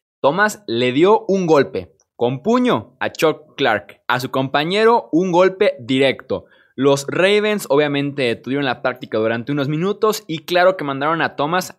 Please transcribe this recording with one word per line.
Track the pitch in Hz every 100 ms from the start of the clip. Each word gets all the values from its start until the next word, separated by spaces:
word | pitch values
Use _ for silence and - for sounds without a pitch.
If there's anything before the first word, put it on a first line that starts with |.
| _ _
Thomas | 131 170 214 208 -
le | 117 123
dio | 127 180 220 -
un | 190 175
golpe | 160 135 98 90 _ _ -
con | 120 135
puño | 185 247 247 139 101 -
a | 107
Chuck | - 160 151 - -
Clark, | 131 107 - - -
a | 127
su | 127
compañero | 135 131 143 156 202 226 233 -
un | 156 185
golpe | 175 190 185 208 -
directo. | 117 131 135 - - 95 - _ _
Los | - 139 139 139
Ravens | 143 185 208 208 208 -
obviamente | 143 147 143 143 139
detuvieron | 123 113 - 139
la | 139 120
práctica | 131 120 120 110
durante | 110 117 117
unos | 143 135
minutos | 156 185 208 220 214 -
y | 156
claro | - 175 180 185
que |
mandaron | 143 135 147 165
a | 139 -
Thomas | 147 180 -